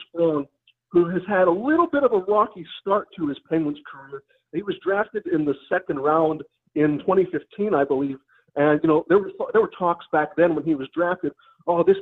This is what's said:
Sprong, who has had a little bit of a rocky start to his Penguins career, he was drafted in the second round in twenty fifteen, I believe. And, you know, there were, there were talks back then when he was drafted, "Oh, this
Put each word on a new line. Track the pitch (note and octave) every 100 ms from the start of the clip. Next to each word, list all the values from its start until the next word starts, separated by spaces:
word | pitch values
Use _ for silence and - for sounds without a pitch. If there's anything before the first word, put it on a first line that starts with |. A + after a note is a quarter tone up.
| -
Sprong, | E3+ E3+ D3 C#3 _ _ _ _
who | F3 E3+
has | F3+ F3+
had | G3 F3+
a |
little | F3+ B3+ E4 E4+
bit | C#4+
of | C4
a | G#3
rocky | F#3 G#3 G#3+ F#3 D#3+ -
start | G3 G3+ - -
to | D3+
his | C3+ -
Penguins | D#3+ D3+ D3 -
career, | C#3 C3+ C#3 - _ _
he | D#3
was | G3+ -
drafted | F3+ G3 G#3+ G#3+ -
in | D#3+ D3
the | C3+ -
second | F3+ - C#3+
round | C#3+ D#3+ D#3+ D#3+ - _ _ D3+
in | D3+ C#3+
twenty | - F#3+ F3+
fifteen, | D3+ - - G#3
I | D3+
believe. | C#3 C3+ C#3 C3+ _ _ _ -
And, | D3 D3+
you | D#3+
know, | D3+ -
there | F#3+
were, | F#3+ - G3
there | G#3+
were | G#3 -
talks | F3 E3+ -
back | D#3+ D3+ -
then | E3+ D#3
when |
he | D3 C#3+
was | C3+ D#3+
drafted, | F3 F3+ C#3+ - _ _ -
"Oh, | E3+
this | E3+ G3